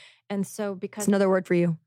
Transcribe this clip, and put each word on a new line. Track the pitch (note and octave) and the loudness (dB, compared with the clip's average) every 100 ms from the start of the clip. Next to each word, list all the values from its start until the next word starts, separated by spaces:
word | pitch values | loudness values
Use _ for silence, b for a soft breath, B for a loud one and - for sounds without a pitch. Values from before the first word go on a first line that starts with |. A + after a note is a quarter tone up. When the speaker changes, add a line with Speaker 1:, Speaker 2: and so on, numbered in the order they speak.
| B B - | B B -8
Speaker 1:
And | G3+ | -6
so | F#3+ - G3+ | -6 -6 -8
because | F#3 G3 - | -6 -10 -6
Speaker 2:
It's | G#3 | 0
another | G3 G3 | 2 4
word | F#3+ F#3 | 2 2
for | |
you, | F3 F3 D#3+ | 2 2 -2